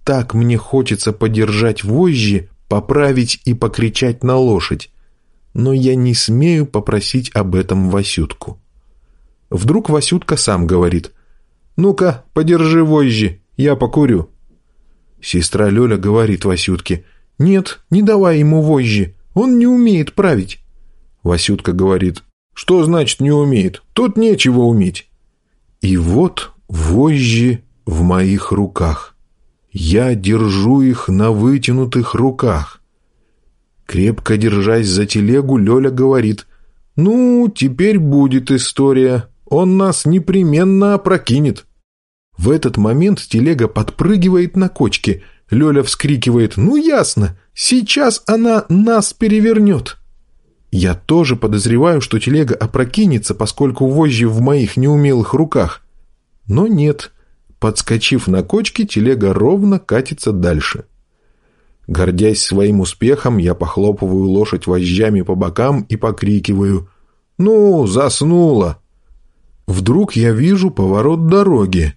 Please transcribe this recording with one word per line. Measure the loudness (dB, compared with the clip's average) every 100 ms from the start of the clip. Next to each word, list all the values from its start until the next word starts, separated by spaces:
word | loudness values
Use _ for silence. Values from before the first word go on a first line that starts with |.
так | -4 -2 -2
мне | 0 0 0
хочется | -2 -2 -2 -4 -4
подержать | -2 -2 0 0 0 -2 -2
вожжи, | -2 0 2 0 0 -2 -4 -14 -4
поправить | -4 0 0 2 0 -2 -4
и | -4
покричать | -2 -4 -2 -4 -2 -4 -2
на | 0 2
лошадь. | 2 0 -2 -8 -10 _ _ _ _ _ _
Но | -4 0
я | 0 0
не | 2 0
смею | 0 0 2 2 0 -2
попросить | -4 -2 -4 -2 -6 -4
об | -4 -2
этом | -2 0 0 0
Васютку». | -2 -2 -4 -6 -8 -16 -18 _ _ _ _ _ _ _ _ -10
Вдруг | -4 0 0 0
Васютка | -2 0 -2 -2 -4
сам | -2 0 0
говорит: | 2 2 -2 -6 _ _ _ _ _ _ 0
«Ну-ка, | 0 2 0 -2 -6
подержи | -2 0 2 2 2
вожжи, | 2 2 2 0 -2 -4 _ -2
я | 0 0
покурю». | -2 0 2 0 -2 _ -20 _ _ _ _ _ _ _
Сестра | -6 -4 -2 0 0
Леля | 2 0 0
говорит | 0 0 0 -2
Васютке: | -2 -4 -4 -4 -4 -8 -8 _ _ -2
«Нет, | 2 2 -2 -10 -2
не | 0
давай | 2 2 2 2
ему | 2 2
вожжи, | 2 0 0 -2 -2 -8 -6
он | -2 2 2
не | 4
умеет | 4 2 2 -2
править». | -2 0 0 -4 -12 -20 -20 -20 -20 -20 _
Васютка | -4 -2 -2 -4 -2
говорит: | 0 0 0 -2 -6 _ _ _
«Что | -10 0 2
значит | 2 0 0 -2
«не | 0
умеет»? | 2 2 0 -2 -6 _
Тут | -2 -2 0
нечего | 0 2 2 2
уметь». | 2 2 0 -4 -16 _ _ _ _ _ _ -6
И | -2 0
вот | 0 0 0 -4 -16 -20 -12
вожжи | -6 -2 2 2 2 0 0 0 -2 _ _ -6
в | -2
моих | 0 2 0 -2 -2
руках. | -4 -4 -2 -4 -4 -10 _ _ _ _ _ _
Я | -6 0 2 2
держу | 0 0 0 0 0 2 2
их | 2 0 -2
на | 0 0
вытянутых | 2 2 0 0 -2 -2 -2 -2
руках. | -2 -2 0 -2 -2 -6 -14 _ _ _ _ _ _ _ _ _ _ -8
Крепко | -2 -2 -2 -2 0
держась | 0 0 0 0 0
за | -2 -2
телегу, | 0 0 0 0 0
Леля | 2 2 0
говорит: | 0 2 2 0 -4 -10 -20 -20 _ _ 0
«Ну, | 2 2 2 2 0
теперь | 0 -4 0 0 2
будет | 2 2 2 0 0
история, | -2 -2 0 2 2 2 0 -6 _
он | -4 0 2 2
нас | 0 0 0
непременно | 0 0 0 2 2 2 2 2
опрокинет». | 0 0 -2 0 0 0 -4 -12 _ _ _ _ _ _ -4
В | 0
этот | 0 0 0
момент | 0 2 0 0
телега | -2 0 0 0 -2
подпрыгивает | -2 -6 -2 0 2 2 2 0 0
на | -2
кочке. | 0 -2 -2 -4 -4 -8 _ -2
Леля | 0 2 2
вскрикивает: | 0 -4 -2 0 0 0 0 0
«Ну | 2 2
ясно, | 2 2 0 -2 -2 -4 _
сейчас | -6 0 0 0 0 0 -2 -2
она | 0 2 0 2
нас | 2 4 2 0
перевернет». | -2 0 2 2 4 2 0 -4 -16 -20 -20 _ _ _ _ -6
Я | -2 -2
тоже | -2 0 0 2 0
подозреваю, | -2 -2 0 2 2 0
что | -2 -4
телега | 0 0 0
опрокинется, | -2 -4 -2 -2 0 0 0 -2
поскольку | -6 -6 -2 -2 0 -2
вожжи | 2 0 2 0
в | 0
моих | 0 0 0 0
неумелых | 0 2 2 0 0
руках. | -2 0 0 -2 -4 _ -20 -20 _ _ _ -4
Но | 0 2
нет. | 2 0 -2 -8 _ _ _ _ -6
Подскочив | -4 -4 -2 -2 0 -2 0
на | -2
кочке, | 0 -2 -2 -4
телега | -4 0 0 0 0
ровно | 0 0 2 0 0
катится | -2 -4 -4 -6 -4
дальше. | -2 0 -2 -4 -8 -14 _ _ _ _ _ _ _ _ _ -6
Гордясь | -2 0 2 0 0
своим | -2 0 2 2
успехом, | -2 -2 0 0 0 0
я | 0
похлопываю | -2 -4 -2 0 0 -2 0
лошадь | 0 0 0 -4 -2
вожжами | -2 0 0 0 0
по | -2 -2
бокам | -2 -2 0 -2
и | -4 -4
покрикиваю: | -4 -4 -2 -2 0 -2 0 -2 -6 _ _ _ _ -2
«Ну, | 2 4 4 2 0
заснула!» | 0 0 0 0 2 4 2 0 -4 _ _ _ -20 _ _ _ _ -6
Вдруг | -4 0 0 0 0
я | 0
вижу | 2 2 2 0
поворот | 0 0 0 0 0 2
дороги. | 2 2 2 2 0 -2